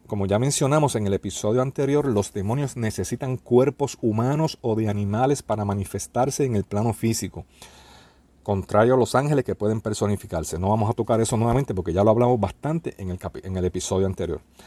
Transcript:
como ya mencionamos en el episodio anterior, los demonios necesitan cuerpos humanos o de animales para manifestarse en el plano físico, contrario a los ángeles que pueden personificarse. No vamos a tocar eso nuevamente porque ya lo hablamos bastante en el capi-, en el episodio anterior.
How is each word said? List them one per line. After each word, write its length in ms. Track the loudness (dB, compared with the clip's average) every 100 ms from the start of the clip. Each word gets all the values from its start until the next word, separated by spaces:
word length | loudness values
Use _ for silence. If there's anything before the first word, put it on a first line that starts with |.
| -4
como 180 | -4 2
ya 140 | 2
mencionamos 560 | 2 0 2 2 2 0
en 100 | 0
el 80 |
episodio 480 | -2 -2 -4 0 0
anterior, 440 | 0 -2 0 2 2
los 280 | 0 0
demonios 440 | -2 -2 -2 -2 -2
necesitan 600 | -4 -4 -4 -4 -4 -6
cuerpos 600 | 2 4 4 2 -4 -2
humanos 560 | -2 0 0 0 -2 -2
o 140 | -4 0
de 140 | 0
animales 540 | -2 -2 0 0 0
para 220 | -2 -2 -2
manifestarse 800 | -2 -4 -8 -6 -2 -2 0 -2
en 100 | -2
el 80 |
plano 300 | -2 -2 -2
físico, 520 | 0 -2 -2 -4 -10 -16 -20 -20 -20 -20 -20 -20 _ _ _
contrario 520 | -4 -2 2 4 6 4
a 20 |
los 160 | 2
ángeles 320 | 2 2 0 0
que 100 | -2
pueden 260 | -2 -2
personificarse. 760 | -2 -2 0 -2 -4 -6 -4 -2
No 120 | 0
vamos 200 | 2 0
a 40 |
tocar 280 | -2 0 2
eso 160 | 2 2
nuevamente 380 | 2 2 0 -4
porque 180 | -2
ya 100 | 2
lo 60 | 4
hablamos 300 | 4 4 2
bastante 560 | 0 -4 -4 -4 -6 -10
en 120 | -8
el 100 | -8
capi-, 260 | -8 -10 -6
en 120 | -2
el 80 | -2
episodio 420 | -2 -2 0 0
anterior. 340 | -2 -4 -6 -10 _